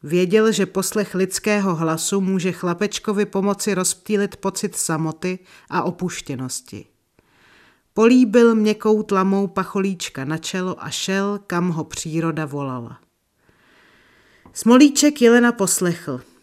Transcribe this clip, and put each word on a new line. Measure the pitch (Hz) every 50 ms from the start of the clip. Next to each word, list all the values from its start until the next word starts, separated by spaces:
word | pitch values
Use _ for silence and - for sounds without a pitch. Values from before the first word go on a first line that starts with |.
| -
Věděl, | 147 156 180 185 180 185 214 220 226 214
že | - 196
poslech | 180 - 190 190 - - 214 202 - -
lidského | 185 190 185 185 - - 214 208 208 196 196 175
hlasu | 156 165 160 160 160 - - - 196
může | 190 185 190 190 160 185 170
chlapečkovi | 170 - 180 175 175 214 202 - - - - 208 196 208
pomoci | 202 - 196 190 202 202 196 - 220 202
rozptýlit | 185 185 - - - _ - 214 202 202 202 202
pocit | - - 196 190 - - 202 -
samoty | - - - 165 156 160 156 156 156 - 180 185 185 _ _ - - _ _
a | - 180 139
opuštěnosti. | 170 175 - 180 175 - - - - 143 123 131 127 - - _ - - 101 - _ _ _ _ _ _ _ _ _ _ _ _ _ _ _ _ _ _ _ _ _ _
Políbil | - 220 233 254 254 254 208 196 247 233 233 226
měkkou | 220 214 214 214 214 - 214 214 214 214
tlamou | 208 202 190 190 196 196 196 202
pacholíčka | 190 196 - 185 - - 208 190 196 196 175 - - _ - 135
na | 135 156 160
čelo | 160 - - 190 185 185 175 - -
a | -
šel, | 135 - - - 190 196 196 202 208 202 202
kam | _ - 175 175 180
ho | 170 156 151
příroda | - - - - 165 151 165 165 165 156 156 156
volala. | 143 139 143 143 135 127 127 120 117 120 - _ _ _ _ _ _ _ _ _ _ _ _ _ _ _ _ _ _ _ _ _ _ _ _ _ _ _ _ _ - _
Smolíček | - - 220 240 254 302 285 269 - - 294 294 - 240
jelena | 226 233 240 240 240 233
poslechl. | 233 196 185 - - 185 175 165 - - - 135 123 - _ _ _